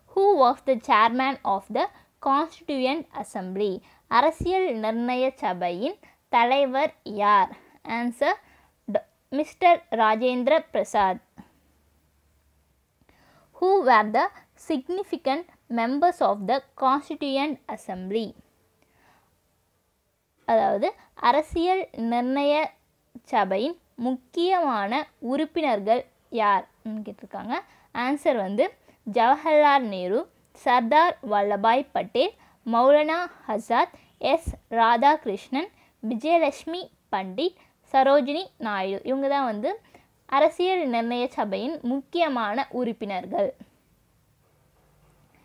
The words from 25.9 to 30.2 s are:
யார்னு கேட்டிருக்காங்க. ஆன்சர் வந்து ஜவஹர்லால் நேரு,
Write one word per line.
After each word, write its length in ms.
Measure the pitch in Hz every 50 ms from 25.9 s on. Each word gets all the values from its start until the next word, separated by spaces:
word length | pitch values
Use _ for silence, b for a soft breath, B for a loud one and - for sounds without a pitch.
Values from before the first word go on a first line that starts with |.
| 226 254 - - _ _ _ _
யார்னு 720 | - 226 214 202 202 185 - - _ _ _ 226 214 214 208
கேட்டிருக்காங்க. 560 | 214 196 - - 190 - 196 190 214 269 349 403 b b b b b -
ஆன்சர் 420 | 220 240 254 294 285 - 339 269
வந்து 380 | 233 190 190 202 208 302 392 - b b b b b _ 226
ஜவஹர்லால் 720 | 202 240 226 240 269 302 302 320 311 302 302 294 277 277
நேரு, 500 | 254 220 196 185 180 180 196 254